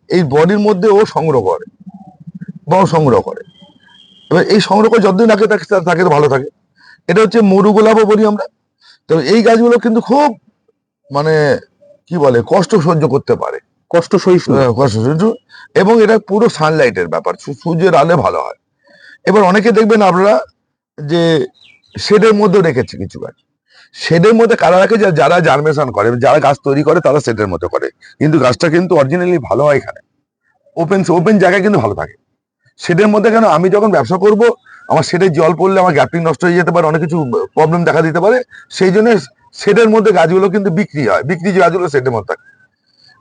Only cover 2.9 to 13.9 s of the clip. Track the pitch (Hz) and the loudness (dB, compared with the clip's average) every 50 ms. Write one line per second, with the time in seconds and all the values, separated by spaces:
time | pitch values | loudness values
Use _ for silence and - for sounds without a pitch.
2.9 | 156 160 156 135 113 95 82 - - - - - _ _ - _ _ _ _ _ | 0 0 0 2 0 0 -2 -4 -10 -14 -18 -20 _ _ -20 _ _ _ _ _
3.9 | _ _ _ _ _ _ _ - 147 170 - - 196 214 - - 190 208 214 226 | _ _ _ _ _ _ _ -2 0 0 0 2 2 0 0 0 0 2 2 2
4.9 | 233 220 185 196 185 185 233 226 214 196 220 202 214 202 - - 208 190 165 180 | 2 2 2 2 2 2 2 2 2 2 2 0 0 -2 -2 -2 -2 -2 0 0
5.9 | 175 165 185 180 151 143 151 143 139 131 135 151 _ _ _ _ _ _ _ - | -2 0 2 2 2 2 2 2 0 -2 -4 -6 _ _ _ _ _ _ _ -20
6.9 | - _ _ - 175 208 220 190 - 233 220 196 185 196 190 208 208 214 214 220 | -20 _ _ 0 2 2 2 2 2 2 2 4 2 2 2 2 2 4 4 4
7.9 | 226 220 214 202 220 208 220 214 208 202 - - _ _ _ _ _ _ _ _ | 4 2 2 2 2 2 2 0 -2 -2 -6 -10 _ _ _ _ _ _ _ _
8.9 | - _ _ - 156 165 131 139 202 233 208 240 233 226 233 240 233 233 - 240 | -20 _ _ -4 -2 -2 0 2 2 2 4 4 2 4 2 2 2 2 0 0
9.9 | 220 233 - - 240 285 294 285 214 - _ _ _ _ _ _ _ _ _ _ | -2 -2 -2 0 0 0 0 0 -2 -6 _ _ _ _ _ _ _ _ _ _
10.9 | _ _ _ - 135 143 151 156 160 151 151 143 120 - - _ _ _ _ _ | _ _ _ -8 -6 -4 -2 0 0 0 2 0 0 -2 -4 _ _ _ _ _
11.9 | - _ _ - 139 135 143 135 123 117 113 - 165 196 175 - 226 202 143 170 | -20 _ _ -8 -4 0 0 2 2 2 0 0 0 -2 0 0 0 0 0 0
12.9 | 170 156 147 147 127 139 - - 117 - - - - - _ _ _ _ _ - | -2 0 -2 0 -2 -2 -2 -2 -4 -4 -4 -8 -10 -12 _ _ _ _ _ -4